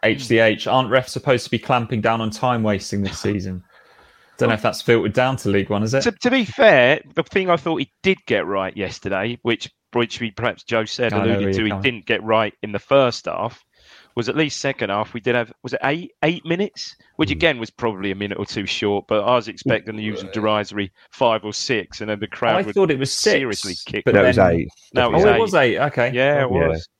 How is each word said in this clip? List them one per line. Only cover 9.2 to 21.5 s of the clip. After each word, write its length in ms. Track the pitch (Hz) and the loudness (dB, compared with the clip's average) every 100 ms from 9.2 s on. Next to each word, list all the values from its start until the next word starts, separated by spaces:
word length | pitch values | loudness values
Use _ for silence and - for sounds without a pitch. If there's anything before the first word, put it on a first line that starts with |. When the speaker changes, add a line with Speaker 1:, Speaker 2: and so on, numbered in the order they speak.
| 107 120 | -4 -4
Speaker 2:
which, 280 | 120 117 - _ _ | -2 -2 -4 _ _
which 280 | 123 117 - | -2 -2 -4
we, 100 | 117 | -8
perhaps 320 | 98 117 98 | -4 -4 -4
Joe 220 | - 117 | -4 -2
said, 280 | 110 - 120 | -2 -2 0
Speaker 1:
I 60 | 104 | 0
know 60 | |
Speaker 2:
alluded 200 | 98 101 | 0 0
Speaker 1:
where 80 | 101 | 0
Speaker 2:
to, 40 | 98 | 0
Speaker 1:
you're 60 | 110 | -2
Speaker 2:
he 40 | |
Speaker 1:
coming. 120 | 98 | -2
Speaker 2:
didn't 240 | 110 120 85 | -2 -4 -4
get 160 | 110 | -4
right 320 | 107 110 107 - | 0 0 0 -4
in 100 | 110 | -8
the 60 | 101 | -8
first 480 | - 139 127 - - | 2 4 4 0 -8
half, 380 | 85 110 - _ _ _ - _ | -6 -6 -8 _ _ _ -20 _
was 140 | - 113 | -6 -4
at 80 | 139 | -2
least 240 | 151 - | -2 -2
second 300 | 139 135 104 | -6 -4 -2
half, 220 | 101 107 | -2 -4
we 80 | 120 | -4
did 140 | 117 | 0
have, 180 | 120 113 - | 0 -2 -8
was 100 | 127 | -8
it 80 | 131 | -4
eight, 280 | 135 156 180 _ | -2 -4 -8 _
eight 220 | 151 175 | -2 -2
minutes? 520 | 160 175 208 - - - _ - | -4 -4 -4 -6 -16 -16 _ -4
Which 140 | 110 | -2
Speaker 3:
Hmm. 40 | |
Speaker 2:
again 240 | 156 165 127 | 2 0 0
was 120 | 110 | -6
probably 400 | - 117 98 98 | -4 -4 -2 -4
a 60 | 95 | -4
minute 220 | 101 95 | -6 -6
or 80 | 101 | -6
two 200 | - 95 | -6 -6
short, 400 | - 104 101 - | -2 0 -2 0
but 140 | 107 | 0
I 100 | 101 | 2
was 140 | 123 110 | 0 -2
expecting 480 | 101 - 113 92 110 | -8 -2 -2 -2 -8
the 60 | |
usual 280 | 107 101 95 | -6 -8 -8
derisory 600 | 104 107 107 104 101 98 _ _ | -4 0 0 -2 -6 -8 _ _
five 340 | - 123 110 | 0 0 2
or 80 | 104 | -4